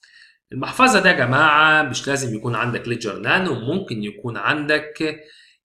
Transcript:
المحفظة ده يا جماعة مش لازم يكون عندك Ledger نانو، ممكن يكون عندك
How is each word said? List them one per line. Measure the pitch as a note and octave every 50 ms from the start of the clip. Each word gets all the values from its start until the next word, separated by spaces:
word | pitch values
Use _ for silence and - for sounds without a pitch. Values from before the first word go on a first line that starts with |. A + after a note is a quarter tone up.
| _ _ _ - - - _ _ _ _ -
المحفظة | C3 C3+ - - - C4 B3+ A3 F#3+ -
ده | F#3
يا | E3+
جماعة | C#3+ B2 A#2+ C3 C#3 D#3 D#3 D3 D3+ D#3 D#3 D#3 D#3 D3+
مش | C3 A#2+ - - C3+
لازم | C#3 C3 C3 A#2 G#2+
يكون | G#2 A2+ A#2+ A#2
عندك | A2 A#2+ B2 A2+ - - A#2+
Ledger | A#2+ A#2 - G#2 F#2+ F#2
نانو، | G2+ B2+ D#3+ F#3+ F#3+ E3+ C3+
ممكن | A2 A2 C3 E3 F#3+ F#3 - A#2+ G#2+ G#2
يكون | G#2 - - - A#2+ A2+
عندك | G2+ G2+ A#2+ D3 D3+ D3 D3 D3+ D3+ D3+ - - - D#3+ D#3 D3+ - - - - - _ _ _ _ _